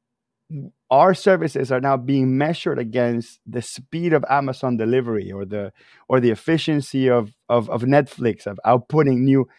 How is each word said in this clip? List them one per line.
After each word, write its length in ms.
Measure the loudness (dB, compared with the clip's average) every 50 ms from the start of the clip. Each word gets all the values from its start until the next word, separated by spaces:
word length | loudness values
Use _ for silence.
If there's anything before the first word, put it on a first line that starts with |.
| _ _ _ _ _ _ _ _ _ -16 -14 -14 -14 -16 _ _ _ 2
our 220 | 4 4 6 4
services 600 | 4 2 2 2 2 2 0 -2 -4 -4 -2 -2
are 80 | -2 -2
now 160 | 0 0 -2
being 420 | -2 0 0 0 2 2 2 0 0
measured 400 | 0 -2 -2 -4 -4 -4 -4 -4
against 640 | -4 -4 -2 -2 0 0 -2 -4 -6 -8 -14 _ -16
the 140 | -10 -10 -8
speed 520 | -8 -10 -12 -18 -14 -10 -8 -4 0 2
of 120 | 2 2 2 0
Amazon 460 | 0 0 0 -2 -4 -4 -4 -2 -2
delivery 560 | 0 0 0 0 0 0 -2 -4 -6 -6 -8
or 120 | -10 -10 -10
the, 280 | -8 -8 -8 -8 -10 -12 _ _ _ _ _ _ 0
or 120 | 2 2
the 100 | 4 2
efficiency 800 | 0 0 0 0 0 0 0 0 -2 -2 -2 -4 -2 0 2 2
of, 240 | 2 2 0 -4 -10 _ _ 0
of, 200 | 0 0 0 -2
of 140 | -4 -4
Netflix, 640 | 0 2 2 2 2 0 -4 -4 -2 -2 -2 -4 -8
of 140 | -12 -10 -2 2
outputting 540 | 2 2 2 2 0 0 2 2 2 2 2
new, 300 | 2 4 4 2 2 -2 _